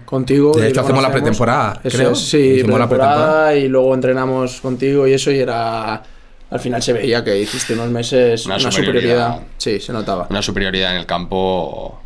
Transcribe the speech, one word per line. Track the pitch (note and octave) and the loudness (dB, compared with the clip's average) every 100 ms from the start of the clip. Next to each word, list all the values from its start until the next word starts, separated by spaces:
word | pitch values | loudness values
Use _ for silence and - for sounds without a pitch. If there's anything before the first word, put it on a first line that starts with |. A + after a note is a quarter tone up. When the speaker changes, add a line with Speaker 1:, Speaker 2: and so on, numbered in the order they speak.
Speaker 1:
contigo | - C3+ C3 C#3+ D3 D3 | -6 -4 0 2 4 4
Speaker 2:
De | A2 | 2
Speaker 1:
y | |
Speaker 2:
hecho, | B2+ | 0
Speaker 1:
lo | C#3 | 2
Speaker 2:
hacemos | C3+ | 2
la | C3+ | 2
Speaker 1:
conocemos. | |
Speaker 2:
pretemporada, | C3+ C#3+ G#2 A#2 C#3 A2 - | 0 0 0 2 0 -2 -4
Speaker 1:
Eso | C3 A#2+ | -4 0
Speaker 2:
creo. | B2 | 2
Speaker 1:
es, | A#2+ | 0
sí, | - D3+ | 0 2
Speaker 2:
Hicimos | C3 C3 B2+ A#2 | 4 4 4 2
la | A#2+ | 2
Speaker 1:
pretemporada | B2+ C3+ D3+ | 4 4 4
Speaker 2:
pretemporada. | D#3 D#3 D#3 D3 | 4 4 4 2
Speaker 1:
y | C3+ | 2
luego | C3 C3 | 2 4
entrenamos | C3 B2 C3 C3 C3 B2+ - | 2 2 0 0 -2 -2 -4
contigo | C3 B2+ C3+ C#3 C3+ | -6 -2 0 2 4
y | |
eso | C3+ C#3 | 2 2
y | C#3 | 0
era... | B2 A#2 A2+ A2+ A2 A2 - - - - - | 0 -2 -4 -4 -6 -8 -10 -20 -20 -20 -10
Al | B2 | -8
final | B2 B2 | -4 -4
se | B2+ | -2
veía | A#2 B2+ A#2 | -2 0 -2
que | A2 G2+ | 0 -2
hiciste | G#2 B2+ - | -2 -6 -4
unos | A2+ A#2 | -4 -4
meses | A#2 A#2+ B2+ B2 A2+ - | -4 0 2 2 2 -2
Speaker 3:
Una | G2 | -6
Speaker 1:
una | A#2+ | -4
Speaker 3:
superioridad. | F#2+ G2 B2 A#2 A#2+ A#2+ | -2 0 0 0 0 -2
Speaker 1:
superioridad. | - - - | -6 -12 -8
Sí, | A#2+ G2+ | -6 -6
se | - | -6
notaba. | A#2 G2+ F#2 F2 | -8 -6 -6 -4
Speaker 3:
Una | G2 | -6
superioridad | G2+ G2 F#2+ F#2 F#2 | -4 -4 -2 -2 -2
en | F2+ | -2
el | E2 | -4
campo | F2 E2+ F#2+ F#2+ F#2 D2 - - - | -6 -4 -2 -2 -2 -4 -8 -12 -14